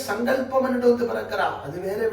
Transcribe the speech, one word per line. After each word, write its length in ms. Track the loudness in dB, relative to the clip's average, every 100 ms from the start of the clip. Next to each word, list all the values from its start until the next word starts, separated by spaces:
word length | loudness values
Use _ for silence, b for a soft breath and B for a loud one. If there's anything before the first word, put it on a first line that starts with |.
| -2
சங்கல்பம் 580 | -2 0 0 0 0 2
என்று 180 | 4 4
வந்து 180 | 4 2
பிறக்கிறா, 380 | -2 -4 -2 -2 -2
அது 120 | -8 -8 -4
வேற 140 | -2 -2